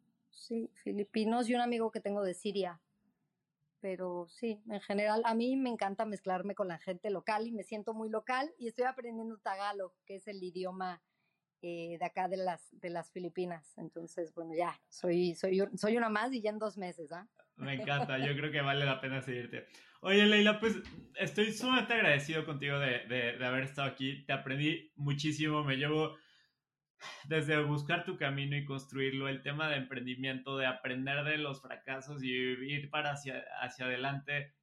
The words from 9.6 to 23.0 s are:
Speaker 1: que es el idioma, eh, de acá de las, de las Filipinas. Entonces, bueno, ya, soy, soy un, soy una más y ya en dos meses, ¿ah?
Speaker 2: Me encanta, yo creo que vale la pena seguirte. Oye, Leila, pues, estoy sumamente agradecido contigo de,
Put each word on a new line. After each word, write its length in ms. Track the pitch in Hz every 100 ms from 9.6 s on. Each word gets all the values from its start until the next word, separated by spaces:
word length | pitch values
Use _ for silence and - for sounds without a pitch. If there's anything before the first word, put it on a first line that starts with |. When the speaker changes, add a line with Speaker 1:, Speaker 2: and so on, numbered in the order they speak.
| 202 202 180 _
Speaker 1:
que 120 | - 196
es 120 | 214
el 140 | 196
idioma, 600 | 180 175 185 185 185 170 _ _ _ _ _ _
eh, 340 | 175 170 170 170
de 60 |
acá 240 | 170 190 185
de 80 | 185
las, 320 | 185 165 - -
de 100 | 180
las 220 | 170 165
Filipinas. 640 | 180 175 175 180 165 - -
Entonces, 560 | 165 170 170 - 160
bueno, 180 | 170 165
ya, 280 | 160 170 - _
soy, 460 | - 180 175 180 165
soy 240 | 190 190
un, 180 | 196 190
soy 180 | 214 233
una 120 | 226
más 240 | 208 240
y 80 | 254
ya 100 | 208
en 80 | 214
dos 180 | 214 185
meses, 360 | 180 170 151
¿ah? 160 | 170 214 _ _ -
Speaker 2:
Me 180 | 131
encanta, 440 | 135 131 143 143 131
yo 180 | 139 143
creo 140 | 151
que 100 | 151
vale 220 | 139 139
la 160 | 139 131
pena 200 | 135 135
seguirte. 440 | 131 123 120 123 - - - -
Oye, 260 | 180 202 208
Leila, 320 | 208 208 208
pues, 180 | 226 - - - -
estoy 380 | - 180 - 220
sumamente 420 | 220 254 254 226
agradecido 500 | 233 180 143 143 160
contigo 360 | 156 143 143 143
de, 260 | 135 123